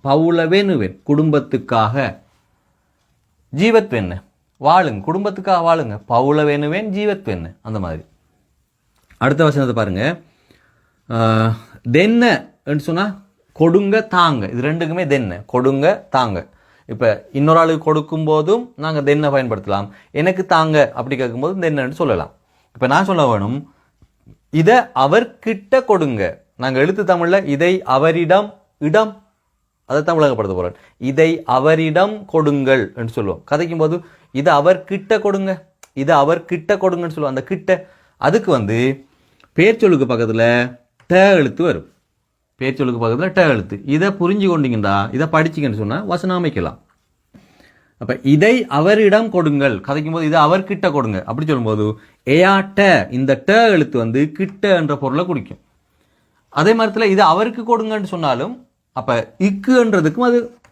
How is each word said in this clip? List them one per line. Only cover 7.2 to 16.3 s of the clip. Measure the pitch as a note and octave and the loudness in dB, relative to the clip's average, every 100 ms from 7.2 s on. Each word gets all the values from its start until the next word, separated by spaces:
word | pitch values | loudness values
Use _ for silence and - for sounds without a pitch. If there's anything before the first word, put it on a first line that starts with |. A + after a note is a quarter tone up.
| G3 | -6
வெண்ண, | F#2 E2+ - | -8 -10 -14
அந்த | A2 A2 | -10 -8
மாதிரி. | F2+ D#2 - _ _ _ _ _ _ _ _ _ _ - | -8 -10 -14 _ _ _ _ _ _ _ _ _ _ -4
அடுத்த | C3 C#3+ | 0 2
வசனத்தை | D#3 C#3+ C3 A#2 | 2 2 0 0
பாருங்க. | G#2 F#2 B2+ F3 _ _ _ _ _ _ _ _ - | -2 -2 -4 -6 _ _ _ _ _ _ _ _ -8
ஆ, | A#2 A2+ A2 A2+ A2 - - A#2+ | -2 0 2 0 -2 -10 -14 0
தென்ன | C3 G#3 A#3 A#3+ D#3 - _ | 2 4 4 2 2 -4 _
என்று | - D3 D3 | -6 -4 -2
சொன்னா | E3 G3+ G3 - _ _ - | -4 -4 -6 -16 _ _ 0
கொடுங்க | D#3+ F3+ G3+ A3 A3 | 2 4 2 0 0
தாங்க, | F3+ E3+ C3+ F#2+ | 2 2 2 -4
இது | A#2+ | -4
ரெண்டுக்குமே | C3+ D#3+ D#3 E3+ E3+ | -4 -2 -4 -4 0
தென்ன, | C#3 A2 F2 - | 0 -2 -8 -4
கொடுங்க | B2 C3 C3+ D3+ G#3+ - | 0 0 2 2 0 -2
தாங்க. | C3 A#2+ | -2 -2